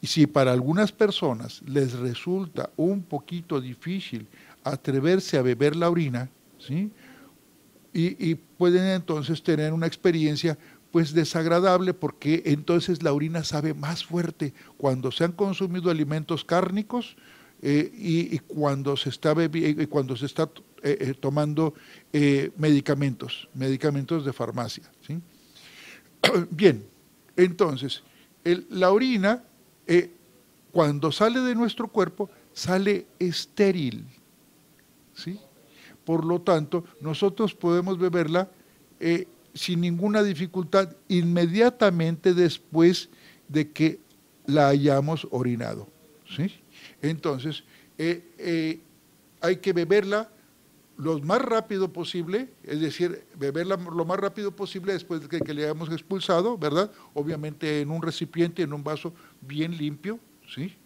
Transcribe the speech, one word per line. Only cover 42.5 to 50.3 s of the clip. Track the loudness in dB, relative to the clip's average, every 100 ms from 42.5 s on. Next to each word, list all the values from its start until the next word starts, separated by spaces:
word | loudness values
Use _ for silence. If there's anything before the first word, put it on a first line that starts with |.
| 2 _ 6 6 6 -4 -20 -20 -20 _
de | -2 -2
que | 0 0 0 _ _ _ _ 0
la | 4 6
hayamos | 6 4 4 2 -4 -4
orinado, | -2 -2 -2 -6 -10 -12 _ _ _ -16 -4
¿sí? | -4 -6 _ -20 -20 -6
Entonces, | -6 -2 -4 -4 -6 -8 _ -20 _ -6
eh, | -4 -4 -8 -12
eh, | -4 -2 -2 -6 _ _ _ _ _ _
hay | -2 0
que | 0
beberla | 0 4 2 2 -4 -4